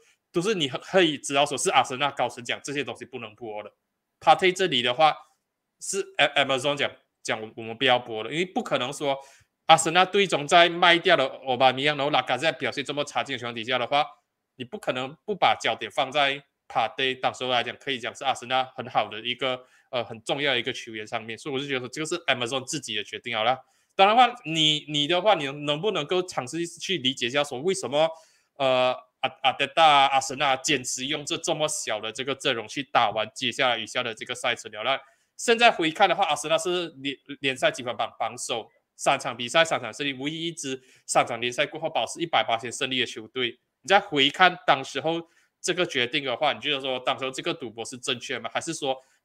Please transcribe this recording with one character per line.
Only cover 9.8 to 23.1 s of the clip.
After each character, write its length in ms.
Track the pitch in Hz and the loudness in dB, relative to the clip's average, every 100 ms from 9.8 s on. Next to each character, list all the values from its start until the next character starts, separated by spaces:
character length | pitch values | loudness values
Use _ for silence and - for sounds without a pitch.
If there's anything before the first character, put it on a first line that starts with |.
| 165 170 185 | 6 4 4
队 200 | 202 190 | 4 2
中 200 | 165 147 | 0 6
在 220 | 180 170 | 8 8
卖 300 | 170 180 170 | 6 6 6
掉 160 | 175 165 | 6 4
了 80 | 135 - 131 | 4 -2 -4
Aubameyang， 500 | 123 131 127 143 147 | 4 4 4 0 0
然 20 | |
后 120 | 139 | 2
Lacazette 460 | 147 - 123 160 156 | 0 0 0 0 0
表 140 | 123 | -4
现 120 | 110 | -4
这 100 | 135 | -4
么 100 | 143 | -4
差 180 | 143 127 | -4 -4
劲 120 | 117 | -4
的 40 | 131 | -6
情 60 | |
况 100 | 120 | -8
底 100 | 120 | -8
下 140 | 110 127 | -4 -2
的 80 | 117 | 0
话， 200 | 143 151 - _ _ _ - | 0 0 -6 _ _ _ -14
你 80 | |
不 140 | 123 214 | -12 -8
可 140 | - | -6
能 240 | 127 131 160 | -4 -6 -10
不 100 | - | -10
把 220 | 202 131 107 | 2 2 4
焦 140 | 127 | 0
点 160 | 113 107 | -2 -4
放 200 | 123 131 | -4 -2
在 320 | 143 139 139 - _ _ | 2 0 0 -8 _ _
Partey， 500 | 135 113 - 131 127 | -2 -2 0 -2 -2
当 140 | 127 | -4
时 100 | 113 | -4
候 60 | 127 | 0
来 120 | 123 | 0
讲， 140 | 117 110 | 0 -6
可 140 | - | -8
以 80 | 131 | -6
讲 160 | 113 | -6
是 100 | 104 | -4
Arsenal 440 | 135 120 120 131 127 | -2 -2 -2 -2 -2
很 140 | - 120 | -6 -4
好 200 | 127 104 | -2 -2
的 120 | 104 | -4
一 140 | 120 | -8
个， 300 | 120 135 127 - _ _ | -4 -4 -4 -8 _ _
呃， 140 | 127 | -6
很 180 | 110 117 | -6 -8
重 180 | - 147 | -6 -2
要 120 | 147 | 0
的 80 | 123 | 0
一 20 | |
个 100 | 117 | -2
球 200 | 117 - | -6 -10
员 140 | 110 107 | -12 -8
上 160 | 120 | -8
面。 160 | 110 110 | -8 -10
所 120 | 156 | -6
以 40 | |
我 60 | 135 | -6
就 60 | 143 | -4
觉 80 | |
得 60 | 131 | -6
说 80 | 123 | -6
这 120 | - | -8
个 60 | 156 | -6
是 100 | 175 - | -4 -2
Amazon 380 | 127 120 131 | -2 -2 -4
自 140 | 127 151 | -6 -8
己 160 | - | -6
的 80 | 107 | -8
决 160 | 104 | -8